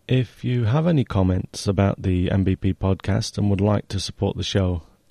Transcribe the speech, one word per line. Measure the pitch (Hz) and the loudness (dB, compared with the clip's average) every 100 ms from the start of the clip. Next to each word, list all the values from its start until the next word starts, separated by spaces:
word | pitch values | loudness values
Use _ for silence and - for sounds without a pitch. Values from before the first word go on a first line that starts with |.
| - | -2
If | 131 123 - | -2 -2 -6
you | 120 123 110 | -4 -2 0
have | 135 160 | 0 2
any | 160 | 0
comments | 117 101 92 92 - - - | 0 2 2 0 -4 -6 -2
about | 95 98 - | 2 2 0
the | 98 90 90 | -2 0 2
M | 98 | 2
B | 92 95 | 2 0
P | 95 | -2
podcast | 90 95 95 - 101 110 - | -2 0 0 0 -2 -2 -2
and | 104 | 0
would | 98 | 2
like | 101 101 - | 2 0 -2
to | 101 | -8
support | - - 98 - | -8 -4 -4 -2
the | |
show, | 98 104 92 87 - _ _ | -2 0 0 -2 -6 _ _